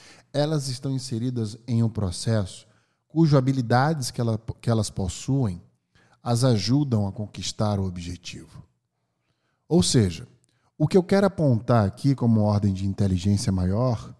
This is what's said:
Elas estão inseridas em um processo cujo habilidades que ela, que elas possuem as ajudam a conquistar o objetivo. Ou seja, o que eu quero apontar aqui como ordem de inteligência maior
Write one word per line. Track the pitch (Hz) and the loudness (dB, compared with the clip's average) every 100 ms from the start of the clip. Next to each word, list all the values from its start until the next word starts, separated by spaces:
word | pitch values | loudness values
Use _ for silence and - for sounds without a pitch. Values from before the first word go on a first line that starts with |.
| - - _ | -20 -20 _
Elas | 139 147 156 135 | -4 -2 -2 -4
estão | 123 135 | -6 -6
inseridas | 131 - 113 123 123 110 104 - | -6 -6 -6 -4 -4 -6 -8 -4
em | 117 | 0
um | 113 | 0
processo | 104 98 87 - 113 92 - - _ _ _ _ | 0 -4 -4 -2 -2 -2 -10 -20 _ _ _ _
cujo | 156 165 143 | 2 4 4
habilidades | 131 135 113 120 143 160 123 | 4 0 0 2 2 -2 -4
que | - | -4
ela, | 117 110 - - | -2 -2 -6 -8
que | - | -2
elas | 110 104 | 0 -2
possuem | - 95 - - 139 117 87 - _ _ _ _ _ | -4 -6 -6 -4 -2 -2 -4 -12 _ _ _ _ _
as | 123 117 | -4 0
ajudam | 131 110 95 139 147 113 101 | 2 2 2 0 2 0 -2
a | |
conquistar | 98 104 - 92 - 107 101 | -4 -10 -10 -10 -4 -2 -2
o | 95 | -4
objetivo. | 90 85 87 - - - - - _ _ _ _ _ _ _ _ _ - | -6 -10 -12 -14 -18 -18 -20 -20 _ _ _ _ _ _ _ _ _ 0
Ou | 165 | 2
seja, | 180 131 98 80 - _ _ _ _ - | 4 4 2 0 -12 _ _ _ _ -2
o | 156 | 2
que | 196 | 2
eu | |
quero | 180 196 202 | 4 4 2
apontar | 185 151 113 - 120 98 | 2 2 2 2 2 2
aqui | - 135 135 | 0 0 0
como | 120 110 | 2 2
ordem | 104 104 101 | 2 2 0
de | 95 98 | 0 -4
inteligência | 95 101 92 101 98 - | -2 0 0 2 0 0
maior | 95 90 101 127 117 - - | -2 0 0 -2 -2 -8 -20